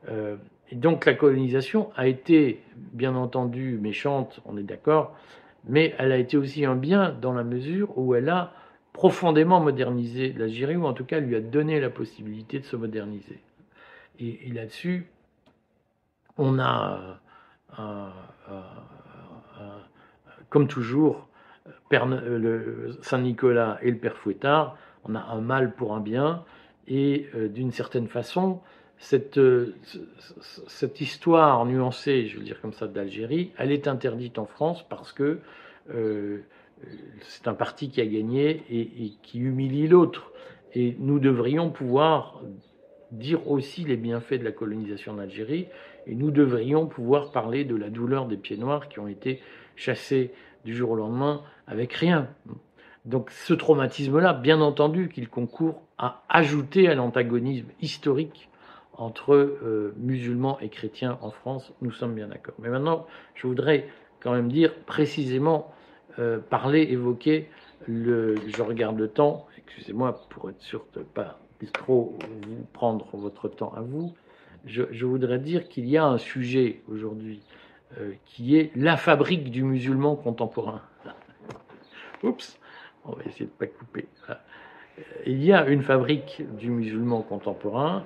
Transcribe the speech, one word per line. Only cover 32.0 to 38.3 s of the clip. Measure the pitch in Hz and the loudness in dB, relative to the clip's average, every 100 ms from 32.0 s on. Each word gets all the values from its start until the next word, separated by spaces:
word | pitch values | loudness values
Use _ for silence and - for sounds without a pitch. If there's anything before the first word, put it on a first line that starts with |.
| - 135 110 | 0 0 0
je | 104 | -8
veux | |
dire | 104 - | -12 -10
comme | 110 | -12
ça, | 101 104 | -10 -8
d'Algérie, | 98 98 98 113 156 180 - | -6 -8 -8 -4 -4 -4 -4
elle | 135 | -2
est | 143 143 | 0 -2
interdite | 127 127 113 123 120 | -2 -4 -4 -8 -8
en | 107 | -10
France | - 156 170 - | -4 -4 -4 -12
parce | - - | -16 -16
que, | - 143 170 - - - - - | -2 -2 -2 -10 -20 -20 -20 -10
euh, | 117 110 104 101 101 - - _ _ - - - 104 | -4 -2 -2 -6 -8 -12 -20 _ _ -20 -20 -20 -20
c'est | - - 117 | -20 -8 -6
un | |
parti | 101 110 - 143 | -4 -6 -6 -6
qui | 127 | -2
a | 110 | 0
gagné | 107 110 | 0 0